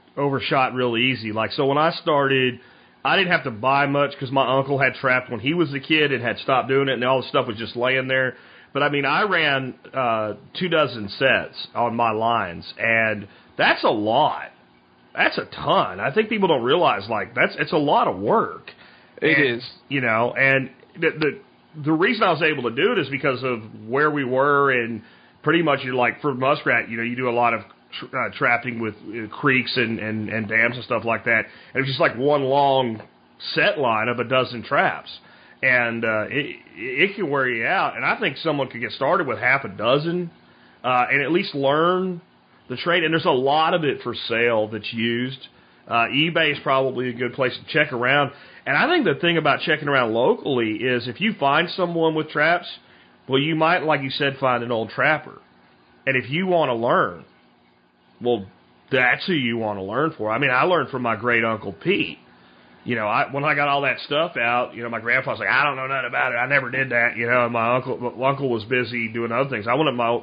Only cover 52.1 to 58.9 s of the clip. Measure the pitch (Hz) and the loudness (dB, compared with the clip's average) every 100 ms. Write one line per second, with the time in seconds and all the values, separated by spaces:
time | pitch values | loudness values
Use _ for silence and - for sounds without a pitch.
52.1 | 156 151 151 156 175 - - _ - - | 0 -4 0 2 0 -4 -18 _ -20 -20
53.1 | _ - 135 147 160 160 180 151 147 135 | _ -2 0 2 2 2 2 0 -2 -2
54.1 | - 139 135 131 120 117 117 110 - 135 | -2 -2 0 0 0 0 -2 -2 0 2
55.1 | 151 - - - _ _ _ _ _ - | 2 -4 -20 -20 _ _ _ _ _ -2
56.1 | 131 117 156 190 175 143 117 120 180 127 | -2 0 -4 0 2 2 0 2 2 0
57.1 | 85 - _ _ _ _ _ _ _ _ | -4 -18 _ _ _ _ _ _ _ _
58.1 | - 120 120 95 - _ _ - | -6 -2 -2 -4 -18 _ _ -4